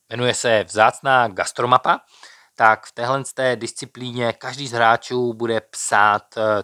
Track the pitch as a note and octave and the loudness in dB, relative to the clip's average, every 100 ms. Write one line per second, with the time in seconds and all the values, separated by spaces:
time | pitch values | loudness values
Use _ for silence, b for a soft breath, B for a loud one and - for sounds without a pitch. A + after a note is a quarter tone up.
0 | _ A2+ B2 A2 B2 A2 F2+ G#2 A2+ - | _ -2 -2 0 2 0 0 2 2 2
1 | C#3 C3 A#2 F#2 - - B2 B2+ - F3+ | 0 2 2 -2 -6 -4 2 2 2 -2
2 | B B B B B - A2+ A2 - - | B B B B B 2 2 2 -4 -8
3 | A#2+ C3+ B2+ - C3 A#2 A2+ - C3 - | -4 -4 -6 -4 -2 -2 -6 -12 -16 -12
4 | B2+ A#2+ A#2 - B2+ B2+ C#3 A#2 A2+ A#2 | -10 -4 -4 -4 -10 -12 -6 2 4 2
5 | - B2 B2 A2+ A#2 A2+ - - - G#2+ | 0 -4 -4 -4 -4 -4 -6 -10 -2 2
6 | G#2 G#2 - - A2 G#2 | 4 2 -4 -4 -2 -2